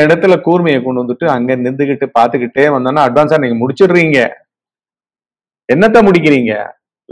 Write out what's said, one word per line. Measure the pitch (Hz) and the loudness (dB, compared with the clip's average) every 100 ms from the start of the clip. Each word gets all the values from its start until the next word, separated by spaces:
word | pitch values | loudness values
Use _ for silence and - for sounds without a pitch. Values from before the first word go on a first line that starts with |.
இடத்துல | 151 170 196 180 160 | 2 2 2 0 0
கூர்மையை | 175 170 135 | 0 0 -2
கொண்டு | 127 127 | -2 -6
வந்துட்டு | 123 123 165 | -6 -4 -2
அங்க | 123 123 131 | -2 -2 -4
நின்றுகிட்டு | 123 131 143 139 131 117 | -4 -4 -4 -4 -2 0
பாத்துக்கிட்டே | 120 131 120 135 147 139 | 0 0 -4 -2 0 0
வந்தோம்னா | 127 147 135 | -2 0 0
அட்வான்ஸா | 123 151 156 | 2 2 0
நீங்க | 131 117 | -2 -4
முடிச்சிடுறீங்க. | 123 139 190 175 160 139 117 - _ _ _ _ _ _ _ _ _ _ _ _ - | -4 0 2 2 2 0 -2 -6 _ _ _ _ _ _ _ _ _ _ _ _ -4
என்னத்த | 135 220 226 202 | 2 4 4 4
முடிக்கிறீங்க? | 175 156 139 117 104 104 - _ _ - | 4 2 0 0 -6 -8 -16 _ _ -8